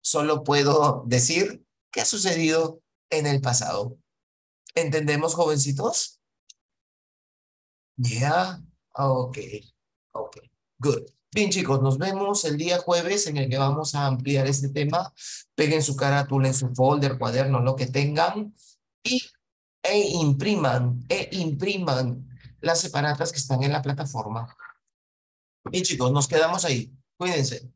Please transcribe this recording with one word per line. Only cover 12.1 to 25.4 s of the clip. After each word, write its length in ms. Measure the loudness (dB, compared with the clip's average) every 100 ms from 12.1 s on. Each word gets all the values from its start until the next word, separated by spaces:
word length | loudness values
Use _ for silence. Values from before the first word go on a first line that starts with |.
| -2 -2 0
el 140 | -2 -2
día 200 | 0 -2
jueves 480 | 0 0 0 -2 -2
en 120 | -2
el 100 | -2
que 80 | 0
vamos 380 | 0 0 -2
a 120 | -2 0
ampliar 400 | -2 0 0 2
este 220 | 0 -2
tema. 440 | -2 0 -2 -4 _ -16 -16 -14
Peguen 280 | 0 2 2
su 140 | 0 0
carátula 520 | 2 2 2 2 2
en 60 |
su 200 | 2 -2
folder, 440 | 2 2 4 0 0
cuaderno, 420 | -2 0 2 2
lo 140 | 2
que 120 | 0 -2
tengan. 680 | 0 0 2 0 0 -8 -12 -20 _ _ _
Y, 200 | -2 -2 -2 _ _ _ _ _
e 160 | 0 2
impriman, 1040 | 2 2 2 2 2 2 2 2 0 -2 -2
e 200 | -4 -2
impriman 960 | -4 -2 -2 -2 -2 0 0 -2 -4 -10 -20 -20 -8
las 200 | -2 0
separatas 520 | 0 -2 -2 -2 -4
que 60 | -4
están 240 | -2 0
en 100 | 0
la 80 | 0
plataforma. 720 | -2 -4 -4 -6 -6 -8 -10 -16 -20 -20 _ _ _ _ _ _